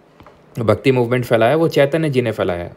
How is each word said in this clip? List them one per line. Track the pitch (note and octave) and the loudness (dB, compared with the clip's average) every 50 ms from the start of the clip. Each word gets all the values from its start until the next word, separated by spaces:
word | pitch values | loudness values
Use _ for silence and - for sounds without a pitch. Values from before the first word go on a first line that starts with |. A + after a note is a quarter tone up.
| _ _ _ - - - - _ _ _ - B2+ | _ _ _ -20 -20 -20 -20 _ _ _ -10 -4
भक्ति | A#2 G#2 G#2 - - C#3 | 0 0 0 0 2 0
मूवमेंट | B2+ B2 A#2+ A2+ B2+ B2+ A#2+ | 2 2 0 0 -2 -2 -2
फैलाया, | - A#2+ A2+ A2+ A#2 D3 | 0 0 2 2 2 2
वो | D#3+ E3 D#3 | 2 0 2
चैतन्य | - D3+ C#3 C#3 D#3 D#3+ D#3+ D#3 | 2 2 2 2 2 -2 -2 -2
जी | C3 B2+ | 0 -2
ने | A#2 A2+ | -2 -2
फैलाया। | G#2 - G2 F#2 F2 F2 F2 - - | -2 -2 -2 -2 -4 -4 -6 -10 -10